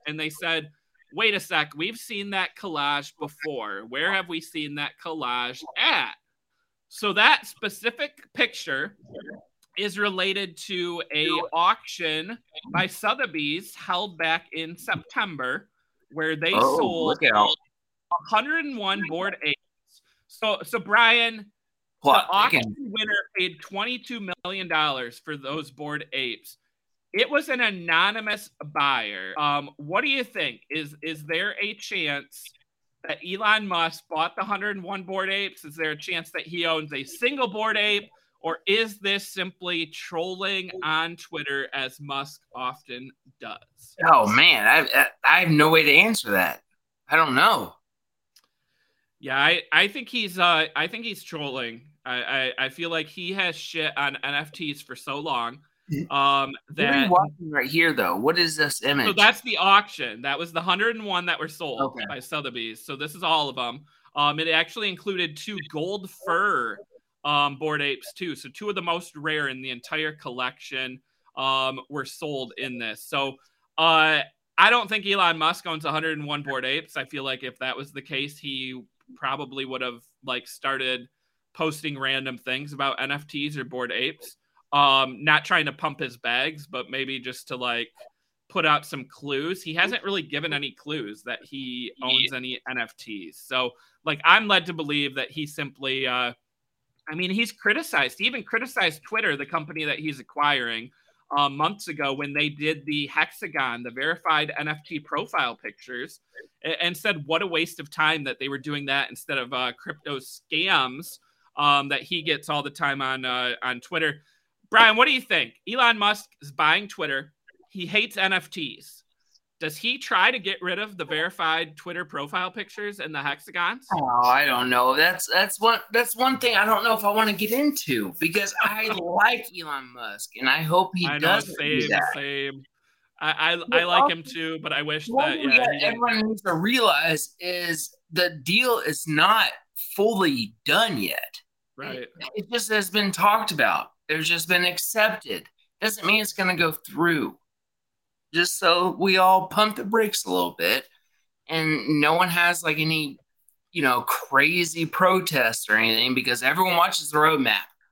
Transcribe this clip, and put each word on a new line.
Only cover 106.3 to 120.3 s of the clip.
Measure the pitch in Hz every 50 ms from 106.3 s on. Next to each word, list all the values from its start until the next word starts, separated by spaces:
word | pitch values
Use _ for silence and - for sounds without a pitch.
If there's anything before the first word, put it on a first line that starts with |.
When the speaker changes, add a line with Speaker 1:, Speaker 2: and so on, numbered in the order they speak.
| - - - _ _ _ -
Speaker 1:
a-, | 160 156 -
and | 170 175 180
said | - - 208 180 156 143
what | 151 160 170
a | 202
waste | 180 165 151 165 156 - -
of | 143 -
time | - 156 156 156 165 151 139
that | 135 123 -
they | 135 139
were | 139 135
doing | 135 151 147 143 143
that | 135 135 139 - -
instead | - - - - 143 135
of, | 120 127
uh, | 131 127 127 120 120 -
crypto | - 175 151 - - 147 143 131
scams, | 135 - - - _ - 156 156 180 196 180 143 131 123 127 151 180 - - - _ _ _ _ _ _ -
um, | 147 147 147 143 143 139 139
that | 139 135
he | - - 180 165
gets | 151 156 147 139 - -
all | 147 147
the | 143 139
time | 143 - 156 143 139 139
on, | 135 131 131 131 127
uh, | 127 123 127 123 123 120 -
on | - 127 123 120
Twitter. | - - 175 160 160 147 147 151 _ _ _ _ _ _ _ _ _ -
Brian, | 220 220 233 220 220
what | 226 262
do | 302
you | 269 254
think? | - - 190 156 123 110 - _ - 196
Elon | 233 262 247 233 226 208
Musk | 202 208 208 208 - - _ _
is | 147 143
buying | 135 165 156 156 170 196 208 196
Twitter. | - 190 156 143 139 139 147 - _ _ _ _ _ _ _ _
He | - 190 170
hates | 156 196 214 233 208 214
N | 196 190 190
F | 190 185 185 -
Ts. | - 180 147 120 - - - - - - _ _ _ _ _ _ _ _ _ _ _ -
Does | 160 156 151
he | - 220 240 262 262
try | - - 226 185 196 240